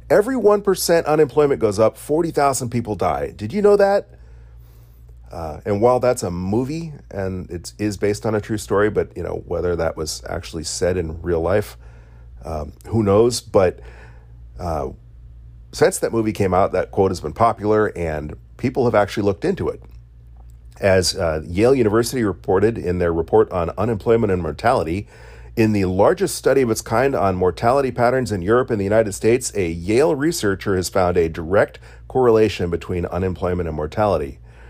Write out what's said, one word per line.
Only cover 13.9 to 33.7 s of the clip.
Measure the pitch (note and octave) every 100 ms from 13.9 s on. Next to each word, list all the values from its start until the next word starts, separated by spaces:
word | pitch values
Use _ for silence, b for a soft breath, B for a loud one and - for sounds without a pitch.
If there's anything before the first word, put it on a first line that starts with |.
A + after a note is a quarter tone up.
| B B B B B - -
uh, | F2 D#2 C#2+ G2+ - - - - - - -
since | - D#3+ -
that | D3
movie | A2+ A2
came | G2 G2
out, | F2+ G2
that | F#2 -
quote | - F#2+
has | E2+
been | D2+
popular | D2+ A#2 - G#2 G#2+ G#2+
and | - E2 D2+ D2+ - - -
people | - D3 B2
have | G#2+
actually | G2+ -
looked | G2+ F#2+
into | E3 G3 E2
it. | - - - - - - - - - - -
As, | G2+ F#2+ F2+
uh, | - E2+ D#2
Yale | D2+ F2 A#2
University | C#3 G#2+ A2+ A#2 C3+
reported | G#2+ F2+ - G2 G#2 A2
in | E2+ F2+
their | F2
report | E2 E2 A2 G#2+
on | F2+ E2+ -
unemployment | A2 G#2+ A#2+ A#2 G#2+
and | F#2
mortality, | D#2+ - A2+ A#2+ D#2+ F#2 - B B B B
in | - A2
the | G#2
largest | F#2 F#2 A#2 F#3 F#3
study | - C#3+ C3+
of | B2
its | A2
kind | - A#2 C#3
on | A#2+ G2 F#2
mortality | F#2 - A#2+ C#3 C3+
patterns | A2+ A#2+ C3 A2+
in | G2+
Europe | F2 A#2+ C3
and | A2
the |
United | G2 G#2+ G#2+
States, | F#2+ A2 B2+ -
a | G2+ F2
Yale | E2+ F2 A2+ E3 C#3+
researcher | D3+ E3+ G#2 F#2+ G#2+
has | F#2+ F2+
found | G2 F2+ F2+
a | E2
direct | D#2+ D#2+ G2+ C#3+ - B B -
correlation | C3 B2 A2 A2 - F2
between | E2+ - F2+
unemployment | E2+ E2+ F#2 F2 F2+ F2+
and | E2